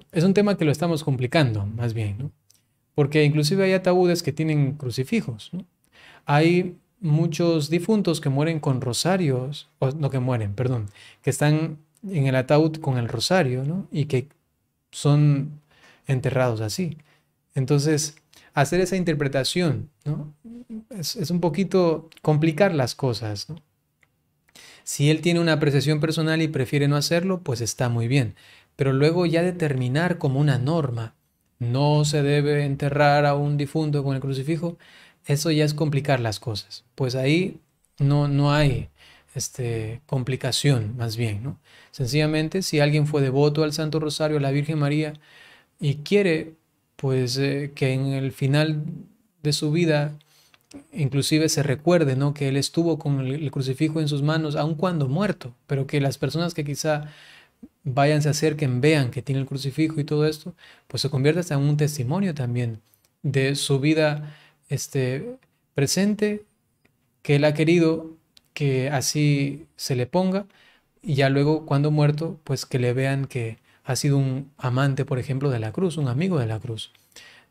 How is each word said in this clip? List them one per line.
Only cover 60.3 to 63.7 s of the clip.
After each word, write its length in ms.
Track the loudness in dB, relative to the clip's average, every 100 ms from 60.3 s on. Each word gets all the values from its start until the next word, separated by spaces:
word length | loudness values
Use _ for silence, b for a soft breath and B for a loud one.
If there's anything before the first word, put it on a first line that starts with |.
| -2 -10 -18 B B B
pues 140 | -6
se 80 | -2
convierte 300 | 0 2 2
hasta 140 | 0 0
en 60 |
un 160 | 2 2
testimonio 560 | 0 -2 -2 -2 -2 -2
también 460 | -4 -2 -4 -6 _ _ _ _
de 320 | -2 0 0 0
su 240 | 0